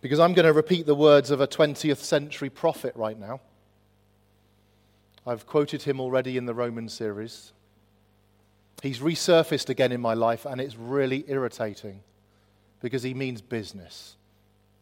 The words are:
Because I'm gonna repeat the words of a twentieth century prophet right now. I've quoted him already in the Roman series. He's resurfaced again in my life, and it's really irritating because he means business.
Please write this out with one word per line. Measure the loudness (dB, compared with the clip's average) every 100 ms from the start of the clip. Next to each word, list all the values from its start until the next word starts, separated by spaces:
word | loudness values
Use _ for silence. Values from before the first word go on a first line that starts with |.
Because | 0 4
I'm | 6
gonna | 8 6
repeat | 6 4 0 2
the | 6
words | 8 8 6
of | 0
a | 0
twentieth | 2 0 2 -2 -2
century | 0 -2 -2 -8 -10
prophet | -2 -2 -2 -8 -6
right | -6 -6
now. | -12 -12 _ _ _ _ _ _ _ _ _ _ _ _ _ _ _ _ _ _ -8
I've | -8 -2
quoted | 0 0 -4
him | -4 -4
already | 0 0 0 -4
in | -6
the | -4
Roman | -4 -6 -10
series. | -8 -8 -8 -12 -16 -20 _ _ _ _ _ _ _ _ _ _ _ _ -10
He's | -8 -4
resurfaced | -4 -4 4 4 4 -2 -4
again | 0 0
in | 0
my | -2 0
life, | 0 0 -6
and | -8
it's | -10 -10
really | -6 -2 -2 -2 -4
irritating | -4 -4 -6 -8 -8 -16 -18 _ _ _ _ _ _ _ _
because | -8 -6
he | -6
means | -6 -8 -8
business. | -8 -10 -8 -16 -20 -20 -20 _ _ _ _ _ _ _